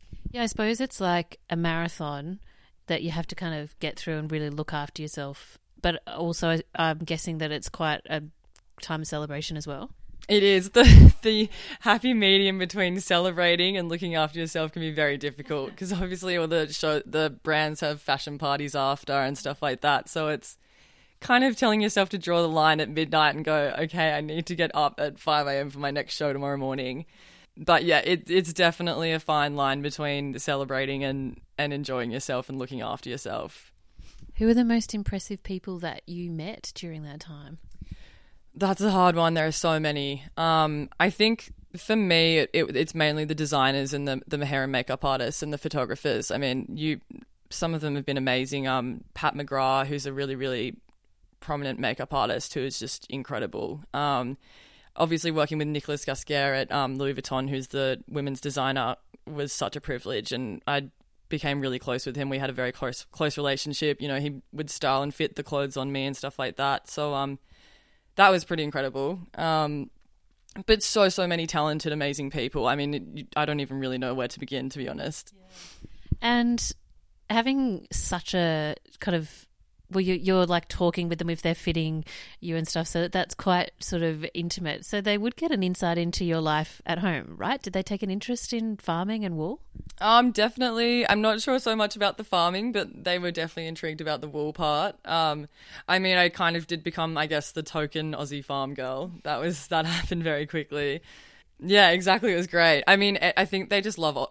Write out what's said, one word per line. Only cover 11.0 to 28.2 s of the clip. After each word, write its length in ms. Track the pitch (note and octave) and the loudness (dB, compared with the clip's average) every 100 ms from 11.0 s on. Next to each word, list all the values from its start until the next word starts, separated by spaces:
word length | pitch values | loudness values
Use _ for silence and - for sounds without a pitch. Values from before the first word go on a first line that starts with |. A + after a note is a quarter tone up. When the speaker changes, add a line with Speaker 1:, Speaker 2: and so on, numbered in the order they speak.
| - - | 12 12
Speaker 2:
the 280 | A3 G#3+ G#3+ - - - | 4 2 0 -4 -14 -2
happy 320 | A#3 A3 B3+ | 2 4 4
medium 440 | A#3 G3 G3 G3 F#3+ | 4 6 6 4 0
between 400 | F3+ G3+ F3+ F#3 | -2 0 0 0
celebrating 760 | - F3 F3+ F3 F3 F3 F3+ G3 | 2 2 2 2 2 4 2 0
and 120 | E3+ | -2
looking 260 | E3 F3+ E3 | -4 -2 0
after 240 | D#3 D#3+ | -2 -2
yourself 320 | E3 E3 D#3+ | -4 -4 -4
can 100 | E3+ | -4
be 100 | D#3+ | -4
very 260 | D3+ D3 C#3+ | 0 0 0
difficult 580 | D3 C#3 C#3+ D3 C3+ - | -4 -8 -6 -6 -6 -8
'cause 160 | F3+ | -6
obviously 440 | F#3+ F3+ F3+ F3+ F3 | -4 -4 -4 -2 0
all 100 | D#3+ | 2
the 240 | E3 D#3 | 0 0
show, 300 | D#3 D#3 D3+ - | -2 0 0 0
the 240 | D#3 D#3 B2+ | -2 -2 -2
brands 360 | D#3+ D3+ D3+ D3+ | -2 0 0 -2
have 200 | D#3 D3 | -4 -4
fashion 360 | - C#3 - C#3+ | -4 -4 -4 -6
parties 380 | D3 C#3+ C#3+ C#3+ | -2 -2 -2 0
after 380 | C3+ C#3 - | 0 -2 -2
and 240 | C#3 C3+ C#3+ | 0 0 -2
stuff 240 | C#3+ C#3+ | -6 -4
like 200 | D3 B2+ | -4 0
that. 280 | D3 C#3 - | 2 2 0
So 180 | E3 D#3 | -4 -2
it's 280 | D3+ - - _ _ _ _ _ - | -2 -6 -18 _ _ _ _ _ -8
kind 220 | - B3 | 2 4
of 120 | C4 A3+ | 4 2
telling 240 | A#3+ G#3+ | 2 4
yourself 280 | G#3+ G#3 F#3+ | 2 2 0
to 80 | G3 | -2
draw 240 | E3+ E3+ | 0 2
the 60 | E3+ | 2
line 320 | D#3+ D#3 D#3 | 4 4 4
at 100 | D#3 | 0
midnight 460 | D3+ D#3 D#3 D3+ C#3 | -2 0 4 4 2
and 80 | |
go, 300 | D#3 D3+ C#3+ - | 0 0 0 -2
"Okay, 320 | D#3 F3 D#3+ | -4 0 0
I 80 | D3 | 0
need 240 | D3+ D#3+ D#3+ | -4 -6 -4
to 100 | E3+ | -2
get 160 | E3 | 0
up 220 | D3+ D3 - | 2 0 0
at 200 | D3 D3 | -6 -4
five 280 | - D3+ C#3+ | 0 2 2
A 80 | C#3 | -2
M 140 | C#3+ | -4
for 80 | C#3 | -6
my 120 | C#3+ | -4
next 240 | C#3+ - - | -4 -6 -4
show 160 | D3 | -2
tomorrow 240 | C#3 C#3 C#3 | -2 -4 -4
morning." 480 | C3+ C3+ B2+ C3 E3 _ - - _ - | -4 -4 -6 -8 -12 _ -20 -20 _ -4
But 260 | D#3 D#3+ | 2 4
yeah, 160 | E3 D3+ | 6 4
it, 300 | - F3+ | 4 0